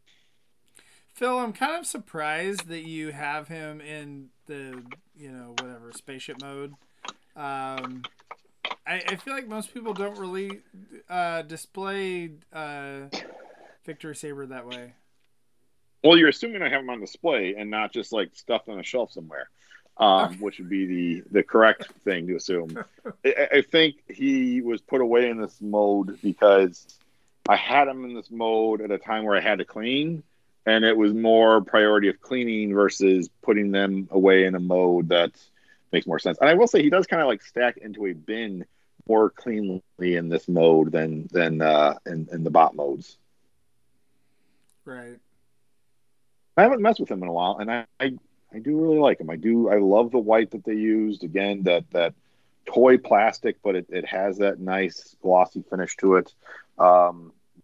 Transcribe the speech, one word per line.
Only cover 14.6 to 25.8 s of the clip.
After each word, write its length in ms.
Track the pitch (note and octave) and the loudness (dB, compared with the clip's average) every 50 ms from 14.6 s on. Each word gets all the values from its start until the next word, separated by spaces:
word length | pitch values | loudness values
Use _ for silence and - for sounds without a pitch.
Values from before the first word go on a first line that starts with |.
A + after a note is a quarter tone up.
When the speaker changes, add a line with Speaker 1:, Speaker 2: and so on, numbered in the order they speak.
| A#2+ | -14
Speaker 1:
way. 260 | B2 B2 B2 B2 B2 A#2+ _ _ _ _ _ _ _ _ _ _ _ _ _ _ _ _ _ _ _ _ _ - | -14 -16 -16 -16 -20 _ _ _ _ _ _ _ _ _ _ _ _ _ _ _ _ _ _ _ _ _ _ 6
Speaker 2:
Well, 140 | D3+ E3+ | 6 8
you're 120 | E3+ D#3+ D3 | 8 6 4
assuming 320 | C3+ - - A#3 A3 G3 | 2 0 -4 -8 -6 -6
I 80 | E3+ C#3 | -6 -4
have 120 | C3+ C#3 | -4 -4
him 80 | C3 B2+ | -6 -8
on 100 | B2 A2+ | -10 -10
display 560 | G2+ - - - - E3+ D3 A2+ F#2+ F2+ G2+ | -12 -14 -12 -6 -4 -2 -2 -2 -2 -4 -6
and 140 | G#2+ G#2 G#2+ | -8 -10 -8
not 220 | G#2+ G#2+ G#2+ G2+ - | -6 -6 -6 -6 -8
just, 180 | A#2 G2+ - | -10 -10 -6
like, 200 | A2 G#2+ F#2+ - _ | -6 -6 -6 -6 _
stuffed 340 | - - - A#2 G#2+ - | -12 -8 -6 -6 -6 -6
on 120 | A2+ G#2+ F#2+ | -10 -14 -14
a 40 | E2+ | -10
shelf 280 | - - B2+ A2 - | -6 -6 -6 -6 -6
somewhere, 380 | - - E2 D#2+ D2+ C2+ - - _ _ _ _ _ _ _ _ _ | -10 -16 -18 -16 -14 -16 -16 -16 _ _ _ _ _ _ _ _ _
um, 280 | - A2 G2+ F#2+ F#2+ F2+ | 2 4 4 6 4 2
Speaker 1:
Okay. 100 | F2+ F2+ | 0 -4
Speaker 2:
which 240 | F#2+ G#2 G2+ - - | -8 -8 -10 -8 -10
would 100 | F2+ F2 | -10 -6
be 160 | G2 G2 F#2+ | -4 -4 -4
the, 380 | F2+ F2+ F2 F2 F2 E2 - - - | -4 -4 -4 -2 -4 -4 -6 -6 -2
the 120 | F#2+ G2+ - | 0 0 0
correct 480 | - - A2+ A2 A2 G2+ - - - - _ - | 2 4 4 6 6 4 2 -4 -20 -20 _ -6
thing 240 | G#2 F#2 F2 E2+ | -6 -4 -4 -4
to 80 | F2+ F2+ | -6 -6
assume. 420 | E2 - - F#2 F2 E2+ D#2+ E2 - - - _ _ - | -6 -6 -6 -6 -6 -6 -8 -12 -14 -16 -18 _ _ -18
Speaker 1:
<laughs> 220 | - - _ - | -18 -10 _ -2
Speaker 2:
I, 40 | C3+ - - C#3+ - - | 0 0 0 0 2 2
I, 40 | |
I 40 | C#3 | 2
think 420 | - - - E3 D#3+ D#3 C#3+ _ _ - | 2 2 2 2 2 2 0 _ _ -20
he 520 | - - C3+ C#3 C3+ C3 B2+ B2+ B2 B2+ | -10 -4 -2 -2 0 0 0 -2 -2 -2
was 200 | A#2+ A#2+ A#2 G#2+ | -4 -4 -6 -6
put 180 | - - C#3+ C3+ | -6 -2 -2 0
away 300 | B2 A#2 A#2+ A#2+ B2 A#2+ | 2 2 2 2 2 2
in 100 | A#2 A2+ | -2 -4
this 220 | G#2+ - - - | -8 -10 -10 -12
mode 580 | G#2 G#2 G#2 G#2 | -8 -2 0 2